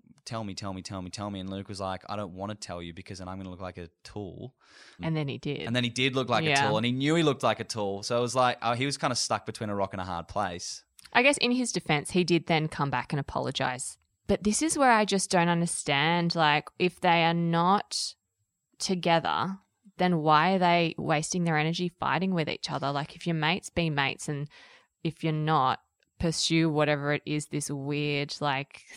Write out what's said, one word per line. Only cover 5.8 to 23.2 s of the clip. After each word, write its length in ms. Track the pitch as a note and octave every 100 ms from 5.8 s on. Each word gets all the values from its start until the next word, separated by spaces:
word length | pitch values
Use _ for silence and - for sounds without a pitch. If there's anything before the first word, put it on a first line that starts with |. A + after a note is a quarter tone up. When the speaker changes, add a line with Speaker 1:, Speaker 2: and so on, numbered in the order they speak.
Speaker 1:
he 60 | A#2+
did 260 | A#2+ C3 C3
look 120 | A#2+
like 140 | A2+
a 40 | D#3
Speaker 2:
Yeah. 180 | C#3 C#3
Speaker 1:
tool, 100 | G#2+
and 80 |
he 60 | A#2+
knew 240 | B2+ C#3
he 80 | E3
looked 220 | D3+ B2+
like 160 | A#2+ G#2+
a 40 |
tool. 380 | A2+ A2+ G2+ G2
So 160 | G#2 A#2+
it 40 |
was 120 | A#2+
like, 240 | C3 B2 -
oh, 120 | A#2
he 120 | A#2+
was 140 | C#3 C#3
kinda 160 | D3
stuck 320 | A#2+ - A2 -
between 240 | - G#2+
a 60 | G2+
rock 160 | F#2+
and 60 | F#2+
a 40 |
hard 220 | F#2 E2+ E2+
place. 560 | G2+ G2 F2 - - _ - -
Speaker 2:
I 100 | A#3
guess 140 | C4 D4
in 160 | A#3+
his 180 | B3+ A#3+
defense, 400 | F3 - D3 -
he 140 | F3+
did 240 | E3+ E3+ -
then 180 | D#3+ D#3
come 240 | - C#3
back 220 | B2+ -
and 80 | D3
apologize. 760 | C#3 - C3 C3 C3 B2 - - _ _ -
But 160 | G3+
this 180 | G#3 G#3+
is 160 | D#4 D#4+
where 140 | C4
I 140 | A3+
just 260 | G#3+ G3 -
don't 180 | F#3 E3+
understand, 840 | E3+ E3+ - - C#3 D#3 F3 E3+
like, 340 | E3+ D3+ D3 - -
if 180 | F3+ -
they 220 | F3+ E3+
are 100 | E3
not 840 | E3+ E3+ E3 F3 G3+ - - - - _ _ _ _ _ -
together, 800 | - F#3 E3+ E3 E2+ D2+ D#3 G3 _ _ G3+ -
then 200 | F3+ E3+
why 320 | D3+ D3+ E3+
are 60 | F#3+
they 360 | F3+ F3 E3 -
wasting 460 | - D3+ D#3+ F#3
their 120 | E3+ D#3
energy 320 | D#3 E3+ F3
fighting 460 | - - D#3 F#3+
with 140 | F3+ D3+
each 220 | - -
other? 200 | D3 C#3
Like, 240 | C#3+ D#3
if 100 | -